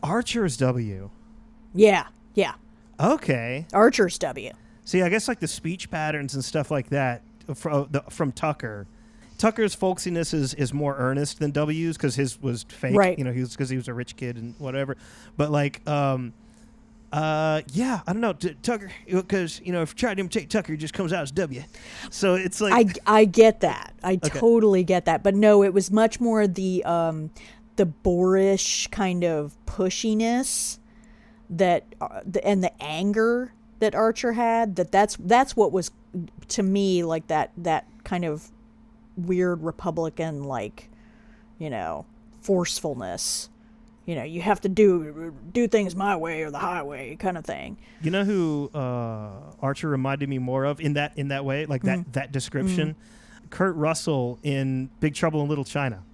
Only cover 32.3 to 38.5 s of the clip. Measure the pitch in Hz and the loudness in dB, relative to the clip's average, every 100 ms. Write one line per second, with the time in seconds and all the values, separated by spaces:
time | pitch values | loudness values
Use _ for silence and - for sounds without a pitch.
32.3 | 175 - 202 180 - 143 156 196 208 226 | -2 0 2 0 -4 -10 -4 -2 2 2
33.3 | 240 247 - - - 214 202 220 226 247 | 0 -4 -12 -20 -2 0 2 2 2 -2
34.3 | 226 233 226 226 180 175 196 208 - 180 | 0 2 2 0 0 2 4 2 0 2
35.3 | 233 269 - 202 175 170 - - 185 165 | 4 4 4 2 2 -4 -12 -12 -10 -10
36.3 | - - - 196 196 196 180 170 160 160 | -14 -8 -2 0 2 2 2 0 -2 -2
37.3 | 156 - - 170 156 - - - 180 170 | -2 -2 -4 -2 -2 -4 -16 -6 -4 -4
38.3 | 151 - | -6 -10